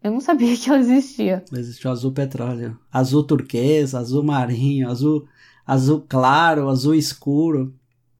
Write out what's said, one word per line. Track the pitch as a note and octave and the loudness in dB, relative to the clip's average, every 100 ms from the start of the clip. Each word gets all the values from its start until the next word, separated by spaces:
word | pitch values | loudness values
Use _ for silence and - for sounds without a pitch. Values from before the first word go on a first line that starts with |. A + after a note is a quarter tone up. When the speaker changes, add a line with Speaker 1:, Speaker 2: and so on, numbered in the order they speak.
Speaker 1:
Eu | G#3 | -6
não | A#3 | -4
sabia | C#4+ D4+ A#3 A#3+ | 0 2 2 0
<laughs> | |
que | B3+ | 2
ela | C4+ | 2
existia. | B3 C4 C4 - G3+ F#3 F#3 | 4 2 2 -2 -2 -2 -6
Speaker 2:
Existe | B2+ A#2+ A#2 C3 | -10 -10 -8 -6
o | |
azul | B2 C3 | -4 -4
petróleo. | C3+ C#3 B2+ A#2+ A#2+ A#2 A2+ _ | -4 -4 -6 -8 -6 -10 -12 _
Azul | B2+ C3 C#3+ | -2 2 2
turquesa, | D3 D3 C3+ A#2 C3 D#3 C#3 C3 | 2 0 -2 -2 2 2 0 -4
azul | A#2+ C#3 | -4 -2
marinho, | D3+ C#3+ B2 A#2+ C#3 C#3 B2 | 0 0 0 0 0 0 -2
azul, | A#2+ D3 D3+ D3 _ _ _ - | -2 0 0 -4 _ _ _ -2
azul | C3+ C3 D#3 - | 0 2 0 0
claro, | C3 B2+ D3 E3+ D3+ C#3 | 0 4 4 4 2 0
azul | C3 C#3 D#3 | 0 2 2
escuro. | D3 - C#3+ C#3+ E3 D3 C3 - _ _ _ | 0 -6 -2 0 2 0 -4 -10 _ _ _